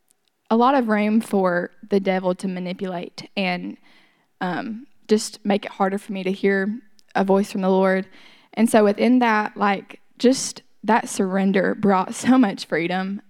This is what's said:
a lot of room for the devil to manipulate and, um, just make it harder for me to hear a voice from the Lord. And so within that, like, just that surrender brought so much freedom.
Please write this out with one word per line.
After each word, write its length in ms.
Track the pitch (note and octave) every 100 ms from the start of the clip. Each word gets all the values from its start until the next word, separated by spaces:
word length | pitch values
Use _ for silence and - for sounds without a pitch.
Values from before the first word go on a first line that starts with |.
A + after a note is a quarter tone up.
| _ _ _ _ -
a 60 | A3+
lot 200 | B3 C#4+
of 120 | A3+
room 340 | G#3+ G#3 A3
for 500 | - G3+ F#3 F3 F#3 - -
the 100 | G3+
devil 360 | F#3+ F#3 F#3 F#3
to 120 | G3
manipulate 840 | F3+ F3+ F#3 F#3+ F3 - - - -
and, 420 | F#3 F3+ F3+ - _ _ _ _ _ -
um, 460 | F#3 D3+ F#2+ A3 C#4 _ -
just 360 | G#3+ - - G3+
make 200 | G3+ -
it 60 |
harder 260 | - F#3+ G3
for 160 | -
me 100 | G3
to 80 | F#3
hear 500 | F#3+ G3 G3 G3 A#3 - - _
a 100 | -
voice 280 | G3 G3 G3+
from 100 | G3+
the 80 | F#3+
Lord. 380 | F#3+ F#3+ F#3+ F#3+ - - - _
And 160 | - A3+
so 140 | A3+
within 360 | G#3 G#3 A3+ B3+
that, 360 | A#3 G#3+ G#3+ -
like, 440 | G3+ F#3+ - - _ -
just 440 | B3 C4 - - _ _
that 260 | G3+ A3 C4
surrender 680 | - F#3+ F#3+ G3 F#3+ F3+ G3+
brought 380 | G3+ F#3 F#3 -
so 220 | A3+ C4
much 280 | G#3 - -
freedom. 560 | D#3+ E3+ F#3 F#3+ G3+